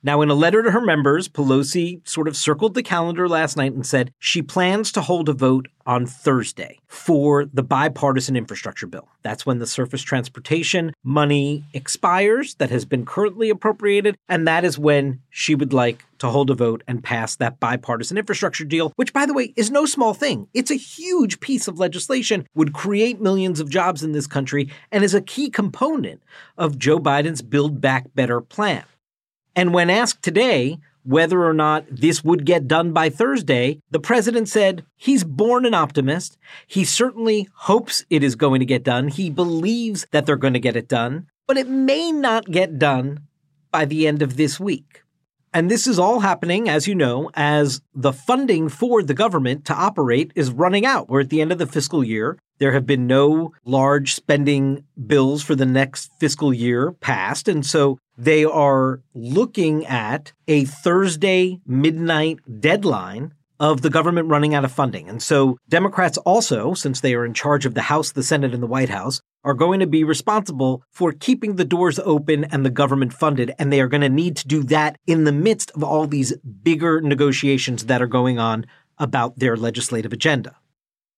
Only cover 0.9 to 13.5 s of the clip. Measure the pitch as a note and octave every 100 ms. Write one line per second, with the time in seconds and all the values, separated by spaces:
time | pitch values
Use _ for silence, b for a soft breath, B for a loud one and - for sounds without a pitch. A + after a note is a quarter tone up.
0.9 | D#3 C#3 D3+ F3+ - C#3 C3+ C#3 F3+ E3+
1.9 | F3 - - D#3 C#3+ - C#3+ A3 G3+ B3
2.9 | F3 E3+ E3+ F3+ E3 D#3+ - C3+ B2+ B2+
3.9 | C#3 B2+ _ - F3+ C3+ - F3+ G3 G#3+
4.9 | - E3 F3 D#3 C3+ C3 C3 C3 _ -
5.9 | B2 B2 - - C3 A2 - D2+ - _
6.9 | - - D#3 D3 C#3+ C#3+ C3+ C3 C3+ D3+
7.9 | C3+ C#3+ C3 C3 B2+ A2 G2+ G#2 - F#2
8.9 | - - _ G#2+ G#2+ - B2 A#2 - B2
9.9 | C3 - C3 B2 - - D#3+ E3 F#3 E3
10.9 | D3+ B2+ D3 D3 C#3+ C#3 D3 - C#3+ -
11.9 | - F#3 F3+ G3+ A#3 C#4 - B2+ B2 -
12.9 | C3 A#2 - G#3 F#3+ A3